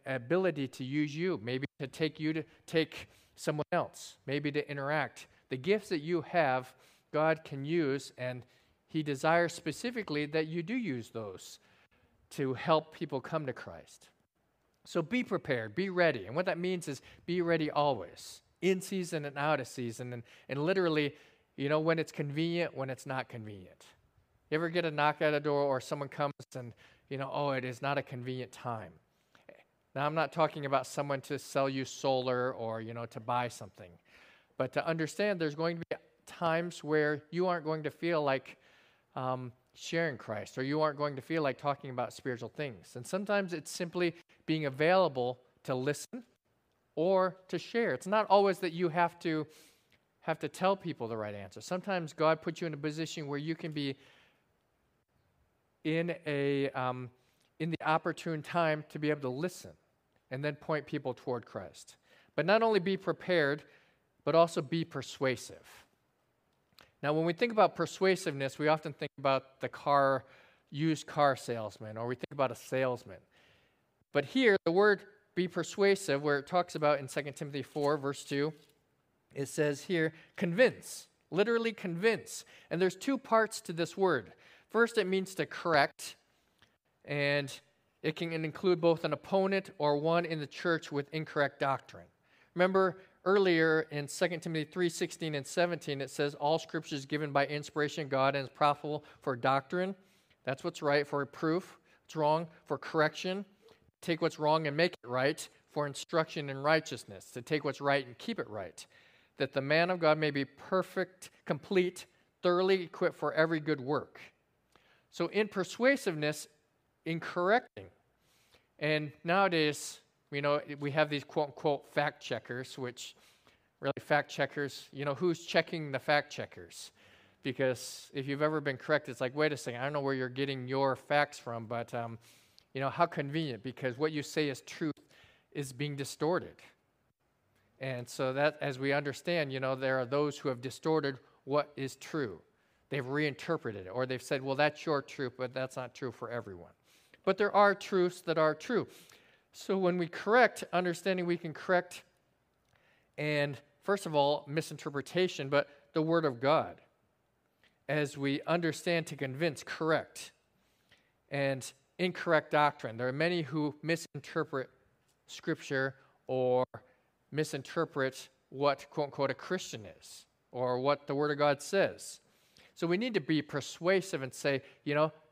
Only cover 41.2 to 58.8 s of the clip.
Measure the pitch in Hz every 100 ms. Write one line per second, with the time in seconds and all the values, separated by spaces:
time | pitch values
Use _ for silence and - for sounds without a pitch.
41.2 | - 160 147 127 143 139 139 123 117 -
42.2 | 135 117 117 - 147 98 - 123 120 190
43.2 | 208 202 190 165 - - 180 175 175 165
44.2 | _ _ - 156 147 131 156 185 175 127
45.2 | 123 123 _ _ - 131 131 143 - 247
46.2 | - _ _ _ _ _ _ - 170 190
47.2 | 185 180 - 170 - 233 220 127 185 214
48.2 | 214 202 202 180 180 165 175 165 170 -
49.2 | 175 156 151 - - _ _ _ _ _
50.2 | - 156 147 - 190 196 175 175 113 113
51.2 | 104 101 98 110 - 180 190 185 160 -
52.2 | 156 160 - 160 170 147 151 151 160 -
53.2 | 143 143 151 160 165 151 139 135 - -
54.2 | _ _ _ _ _ _ _ _ _ _
55.2 | _ _ _ _ _ _ 156 160 170 165
56.2 | 156 143 139 139 139 135 127 127 123 -
57.2 | _ _ _ _ 160 165 151 160 180 156
58.2 | 175 156 147 180 160 156